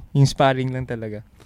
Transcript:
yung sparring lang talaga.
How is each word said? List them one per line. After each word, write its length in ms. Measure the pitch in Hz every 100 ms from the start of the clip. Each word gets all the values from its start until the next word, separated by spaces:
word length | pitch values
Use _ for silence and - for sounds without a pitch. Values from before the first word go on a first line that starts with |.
| - 143
yung 80 |
sparring 480 | 135 - 139 131 131
lang 160 | 127 123
talaga. 400 | 117 110 104 - _